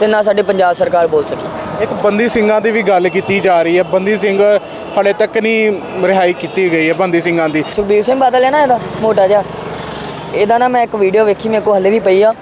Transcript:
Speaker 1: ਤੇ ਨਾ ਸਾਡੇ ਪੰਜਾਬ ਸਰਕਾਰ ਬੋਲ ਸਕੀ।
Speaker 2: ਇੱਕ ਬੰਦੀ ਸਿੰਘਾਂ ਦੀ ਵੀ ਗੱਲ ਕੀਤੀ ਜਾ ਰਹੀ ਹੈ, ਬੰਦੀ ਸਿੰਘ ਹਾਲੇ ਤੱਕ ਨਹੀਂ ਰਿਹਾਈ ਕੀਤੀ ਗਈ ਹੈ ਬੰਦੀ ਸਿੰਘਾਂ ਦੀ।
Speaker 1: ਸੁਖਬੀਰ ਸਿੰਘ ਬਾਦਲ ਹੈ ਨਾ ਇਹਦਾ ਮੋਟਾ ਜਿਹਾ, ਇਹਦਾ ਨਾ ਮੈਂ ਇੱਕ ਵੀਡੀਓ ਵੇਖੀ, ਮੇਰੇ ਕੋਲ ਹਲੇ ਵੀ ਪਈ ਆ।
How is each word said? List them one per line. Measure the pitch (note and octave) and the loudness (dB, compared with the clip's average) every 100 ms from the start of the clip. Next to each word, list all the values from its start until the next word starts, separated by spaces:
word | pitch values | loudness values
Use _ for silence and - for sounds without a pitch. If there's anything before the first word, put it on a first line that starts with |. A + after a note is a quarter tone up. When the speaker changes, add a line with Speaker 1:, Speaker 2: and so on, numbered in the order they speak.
Speaker 1:
ਤੇ | G#3+ | 0
ਨਾ | G#3+ | 2
ਸਾਡੇ | G#3 G3+ | 2 0
ਪੰਜਾਬ | G3 F#3+ F3+ F3 | 0 2 2 2
ਸਰਕਾਰ | F3 F3 E3+ | 0 2 2
ਬੋਲ | D#3 | 0
ਸਕੀ। | C#3+ - - - - - | -2 -6 -8 -10 -10 -6
Speaker 2:
ਇੱਕ | G#3+ | -4
ਬੰਦੀ | G3+ G#3 G#3 A#3 | -2 -2 0 0
ਸਿੰਘਾਂ | A#3 G#3 G#3+ | 0 2 2
ਦੀ | G#3+ | 0
ਵੀ | A3 | -2
ਗੱਲ | G3+ F#3+ F3+ | 0 2 2
ਕੀਤੀ | F3 - G3 | -2 -2 -2
ਜਾ | F#3+ F3 | 2 2
ਰਹੀ | E3 F3 | 2 0
ਹੈ, | |
ਬੰਦੀ | E3+ F#3 F#3+ G#3+ | 0 0 0 -2
ਸਿੰਘ | G3+ G3 G#3 G3+ - - - - | 0 2 4 2 0 -14 -6 -2
ਹਾਲੇ | G3+ | 0
ਤੱਕ | G3+ G#3+ A3+ | 0 0 0
ਨਹੀਂ | A3 A3 G#3+ G3 - F#3 | 0 0 0 -2 -6 -4
ਰਿਹਾਈ | F#3 F#3+ F3+ | 0 2 2
ਕੀਤੀ | F3+ E3 - F#3 | 0 -4 -2 0
ਗਈ | E3 D#3+ | 0 0
ਹੈ | |
ਬੰਦੀ | D#3+ F#3+ E3+ | 0 0 0
ਸਿੰਘਾਂ | F3 E3+ D#3+ | 0 0 0
ਦੀ। | D3+ D3 - | -2 -4 -4
Speaker 1:
ਸੁਖਬੀਰ | G3+ G#3 | 0 0
ਸਿੰਘ | G#3 C4+ | 2 2
ਬਾਦਲ | C4 B3+ | 2 2
ਹੈ | C4 | 2
ਨਾ | D4 | 2
ਇਹਦਾ | C#4+ A#3+ - - | 2 0 -2 -4
ਮੋਟਾ | A3 G#3 F#3+ | 0 2 4
ਜਿਹਾ, | G3+ F#3+ - - - - - - - - | 2 0 -10 -10 -10 -12 -12 -12 -12 -8
ਇਹਦਾ | D#3 G3+ A#3 | -2 0 2
ਨਾ | B3 | 2
ਮੈਂ | B3 | 0
ਇੱਕ | A#3 A3 | -2 0
ਵੀਡੀਓ | G3 G3+ | 0 2
ਵੇਖੀ, | G#3+ G3 A3 | 2 0 -2
ਮੇਰੇ | A3 | -2
ਕੋਲ | G#3 G3 | 0 2
ਹਲੇ | F#3+ | 2
ਵੀ | A3 | 2
ਪਈ | G3 F#3+ | 2 4
ਆ। | G#3+ A3+ | 2 0